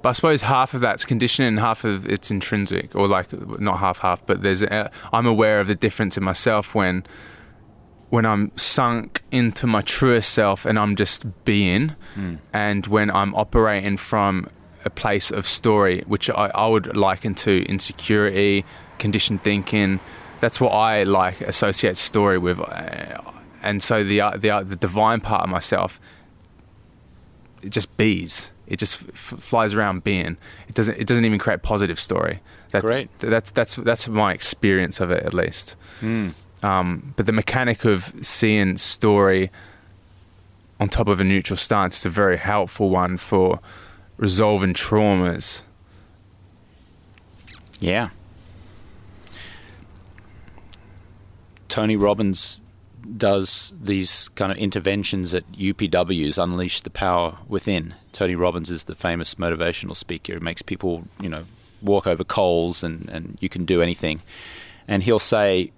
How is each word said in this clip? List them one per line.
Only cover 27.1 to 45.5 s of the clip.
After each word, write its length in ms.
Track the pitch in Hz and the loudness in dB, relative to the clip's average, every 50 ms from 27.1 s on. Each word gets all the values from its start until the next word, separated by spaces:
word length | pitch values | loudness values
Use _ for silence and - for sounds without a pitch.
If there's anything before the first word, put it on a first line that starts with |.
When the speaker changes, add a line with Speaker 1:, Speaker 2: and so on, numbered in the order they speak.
| - - - - - - - - - - | -20 -20 -20 -20 -20 -20 -20 -20 -20 -16
Speaker 1:
it 80 | - 98 | -12 -6
just 240 | - 113 - - - | -4 -4 -4 -4 -2
bees. 560 | - 110 110 98 87 87 82 - - - - - - - | 2 2 2 2 0 -4 -6 -6 -8 -8 -10 -14 -20 -10
It 120 | - - - | -10 -6 -4
just 240 | 110 - - - | -2 -4 -4 -6
f-, 60 | - - - - - - 123 | -10 -18 -18 -16 -14 -14 -14
f-, 80 | - | -14
flies 320 | - - - 117 110 107 101 | -6 -2 0 2 2 2 2
around 280 | 107 107 101 92 90 | 0 0 0 -2 -2
being. 360 | - 101 101 92 85 82 87 - - - - - - - | -2 -2 -2 0 -2 -4 -6 -10 -14 -20 -20 -20 -20 -6
It 60 | - | -2
doesn't, 240 | - 110 110 113 - | 0 0 0 -2 -4
it 80 | 110 | 0
doesn't 180 | - 123 120 117 | 0 2 2 4
even 140 | 113 107 101 | 2 2 0
create 240 | - 113 98 85 | 0 -2 -2 -2
positive 380 | - - 110 101 101 87 82 - | -2 -2 0 0 0 0 0 -4
story. 400 | - - 92 87 78 80 - - - - - - - - | -4 -2 -2 -2 -2 -2 -4 -8 -14 -20 -20 -20 -14 -2
That's, 140 | - 101 95 | -2 0 0
Speaker 2:
Great. 260 | 110 120 139 127 - - - | 2 0 0 -4 -8 -10 -8
Speaker 1:
th-, 120 | - 113 | -2 0
that's, 200 | 110 113 - - | 0 0 0 -2
that's, 260 | - 127 117 - - | -2 -2 0 0 -2
that's 320 | 127 - 113 117 - - 120 | -2 0 0 0 0 -2 -2
my 240 | 110 107 107 98 | 2 2 2 2
experience 680 | 90 - - - - - - 101 95 92 90 80 - - | 0 -2 -2 -4 -2 2 2 4 4 4 2 0 -2 -4
of 100 | 95 87 | -2 0
it, 120 | 87 - - | 0 0 0
at 100 | 78 87 | -2 -2
least. 420 | 90 85 82 - - - - - - - - - - | 0 -2 -2 -4 -8 -10 -12 -14 -20 -20 -20 -12 -6
Speaker 2:
Hmm. 300 | 110 110 113 113 104 90 78 - - - - - | -4 -4 -2 -2 -4 -4 -8 -12 -20 -20 -12 -4
Speaker 1:
Um, 520 | - 101 95 92 90 90 87 73 - 139 - | -2 0 2 2 0 0 -2 -4 -8 -8 -4
but 100 | - 104 | -2 0
the 60 | 101 | 2
mechanic 520 | 110 110 - - - 127 127 120 113 - - | 2 0 0 0 -2 0 0 0 -2 2 2
of 300 | 113 101 90 87 - - - | 2 2 2 -2 -8 -12 -4
seeing 540 | - - - - - 107 107 107 98 95 92 | -2 0 0 2 4 4 4 4 2 2 2
story 720 | 98 - - - - - 107 104 101 101 95 95 92 95 95 - - - - - - - - - - _ _ - - - - _ - - - _ _ _ - _ - | 0 0 -2 0 2 4 4 6 6 6 6 4 4 0 -2 -6 -16 -20 -20 -20 -20 -20 -20 -20 -20 _ _ -20 -20 -20 -20 _ -20 -20 -20 _ _ _ -20 _ -4
on 100 | 101 98 | -4 -2
top 200 | - - 113 104 | 0 0 2 2
of 120 | 101 90 | 2 2
a 40 | 98 | 2
neutral 340 | 95 98 98 85 - 98 - | 2 2 0 0 -2 -4 -4
stance 400 | - - 113 101 95 92 - - | 0 0 2 2 2 0 -2 -4
is 80 | - | -6
a 40 | 90 | -4
very 280 | 82 104 101 95 87 82 | 0 2 2 2 2 2
helpful 500 | - 98 104 104 92 87 - - 104 95 | 0 0 0 0 0 -2 -2 -2 0 2
one 300 | 92 90 90 87 92 90 | 2 2 2 0 -2 -6
for 420 | - - 107 95 92 92 90 - - - - - - - - - - - - - | -4 0 2 4 4 4 2 -2 -6 -16 -20 -20 -20 -20 -20 -20 -20 -20 -6 -2
resolving 540 | 113 101 90 95 110 107 107 98 98 95 87 | 0 0 2 4 4 4 4 2 2 0 0
traumas. 880 | - - - 113 107 107 104 98 92 92 90 85 - - - | -2 -2 0 2 4 4 4 4 2 2 0 -2 -4 -6 -6